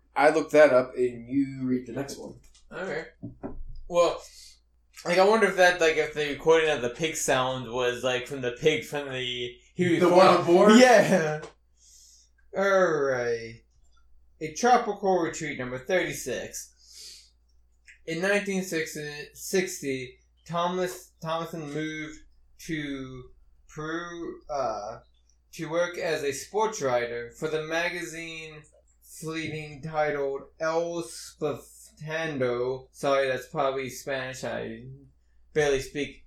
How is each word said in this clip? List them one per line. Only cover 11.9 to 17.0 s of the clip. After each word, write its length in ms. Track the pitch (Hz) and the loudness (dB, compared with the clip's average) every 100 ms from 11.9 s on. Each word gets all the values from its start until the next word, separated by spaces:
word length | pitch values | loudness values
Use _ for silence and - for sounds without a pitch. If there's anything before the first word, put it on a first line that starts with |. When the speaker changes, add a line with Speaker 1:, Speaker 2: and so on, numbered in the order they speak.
| - - _ _ _ _ - | -20 -20 _ _ _ _ -2
Speaker 2:
All 440 | 196 190 180 156 | 2 4 4 2
right. 600 | 139 127 123 117 113 117 _ _ _ _ _ - _ _ | 0 0 -2 -4 -6 -16 _ _ _ _ _ -20 _ _
A 120 | 156 | -10
Tropical 640 | - 240 240 - 196 196 180 | 0 4 4 4 -4 0 2
Retreat, 360 | 160 - 151 123 | 0 -4 -8 -8
number 200 | 127 127 | -8 -10
thirty-six. 920 | - 185 160 - 131 107 - - - _ - - | -2 -2 0 -6 -8 -8 -8 -14 -16 _ -20 -20